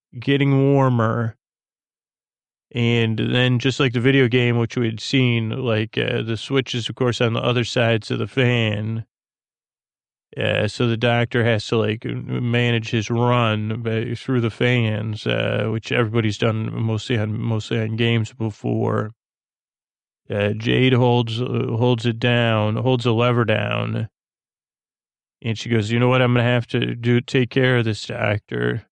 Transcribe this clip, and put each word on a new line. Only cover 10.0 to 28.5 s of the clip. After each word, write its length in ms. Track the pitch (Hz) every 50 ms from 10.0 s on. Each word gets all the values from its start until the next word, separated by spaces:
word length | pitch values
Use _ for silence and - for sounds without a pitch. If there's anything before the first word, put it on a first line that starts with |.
| _ _ _ _ _ _ -
Uh, 300 | - 107 107 104 107 104
so 220 | 107 - - 123 117
the 80 | 117
doctor 480 | 113 123 120 117 120 120 113 - 123 110
has 200 | 117 117 107 - -
to, 80 | 123
like, 280 | 113 107 107 110 117 -
m-, 460 | 127 117 123 117 120 123 127 123 120
manage 400 | 117 120 120 120 117 113 110 -
his 180 | - 117 104 -
run 720 | 120 117 120 120 123 120 117 110 107 107 107 107 113 117 117
ba-, 340 | 113 110 113 117 117 117
through 240 | - - - 131 123
the 100 | 117 113
fans, 760 | - - 123 123 123 123 113 110 107 107 110 110 107 110 - 117
uh, 400 | 117 113 113 110 110 113 113 110
which 220 | 110 110 - - 131
everybody's 460 | 123 120 107 110 120 110 110 104 -
done 360 | 120 117 110 110 110 113 110
mostly 420 | 117 117 113 110 107 - - 123
on, 240 | 110 104 107 107 113
mostly 380 | 113 117 113 110 - - 120 117
on 160 | 110 110 110
games 380 | 110 117 117 117 117 107 - -
before. 800 | - 113 110 104 - - 123 117 110 110 110 107 110 110 107 113 _ _ _ _ _ _ _ _ _ _ _ _ _ _ _ _ _ _ _ _ _ _ -
Uh, 200 | 110 104 101 101 107
Jade 400 | 110 110 123 127 123 127 131 131
holds, 460 | 117 127 123 120 120 123 117 110 117
uh, 280 | 127 120 113 117 117 123 120 110
holds 260 | 123 123 123 113 113
it 140 | 120 113 113
down, 560 | 120 123 120 120 117 117 113 110 107 107 107
holds 300 | 117 113 131 131 120 117
the 100 | 123 113
lever 300 | 110 120 123 120 120 117
down. 640 | 104 107 110 110 113 110 113 113 110 110 113 113 - _ _ _ _ _ _ _ _ _ _ _ _ _ _ _ _ _ _ _ _ _ _ _ _ _ _
And 160 | - 117 113
she 120 | 107 - 117
goes, 240 | 117 113 101 104 117
"You 80 | 117
know 80 | 123 123
what 120 | 127 127
I'm 140 | 127 123 123
gonna 80 | 123 117
have 240 | 120 123 123 120 -
to 280 | - 120 120 120 120
do? 240 | 120 117 120 123 123
Take 300 | 123 - - 135 127 113
care 260 | - 131 127 127 127 120
of 60 | 113
this, 200 | 113 104 - -
Doctor." 800 | - 117 117 113 110 107 104 - -